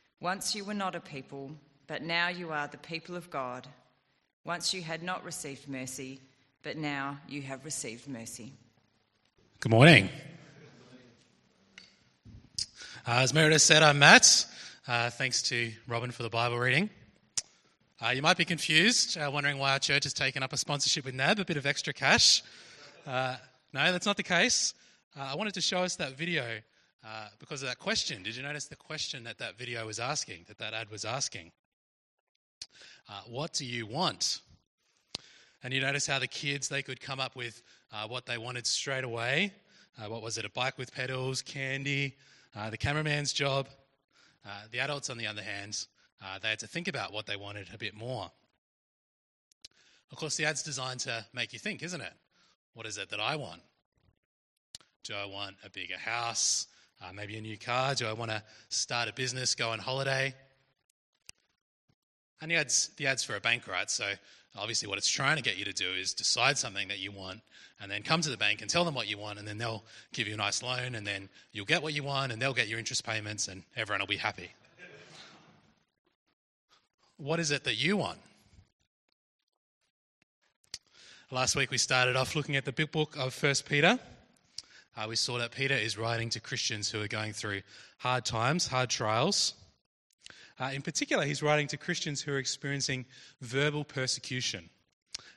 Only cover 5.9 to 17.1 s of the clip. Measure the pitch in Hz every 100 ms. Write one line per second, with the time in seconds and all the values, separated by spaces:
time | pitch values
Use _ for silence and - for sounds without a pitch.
5.9 | - 131 135 - _ _ _ 156 151 151
6.9 | 143 139 143 - 143 135 135 156 - 123
7.9 | 117 139 120 110 - 110 - - _ _
8.9 | _ _ _ _ _ _ _ 110 113 151
9.9 | 127 95 - - - - - - - -
10.9 | - - - _ _ _ _ _ - -
11.9 | _ _ _ - - - - - - -
12.9 | - - 120 131 143 156 156 - 156 156
13.9 | 143 147 233 - - - - - - -
14.9 | 120 120 - 131 - - 120 117 107 -
15.9 | 117 123 - 117 117 120 120 123 135 208
16.9 | - -